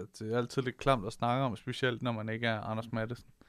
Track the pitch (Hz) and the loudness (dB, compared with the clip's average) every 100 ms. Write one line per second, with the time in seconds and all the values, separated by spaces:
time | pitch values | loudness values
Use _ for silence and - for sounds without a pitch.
0 | 95 - 110 117 120 - 127 - - 135 | -8 -8 -2 0 2 0 0 0 2 4
1 | 98 - 120 123 135 98 - 123 127 120 | 2 0 2 2 2 -2 -6 0 0 2
2 | 120 113 110 113 120 110 104 110 117 117 | 0 -2 -2 -2 0 0 0 -4 -2 -2
3 | 113 120 - - | -2 -4 -10 -20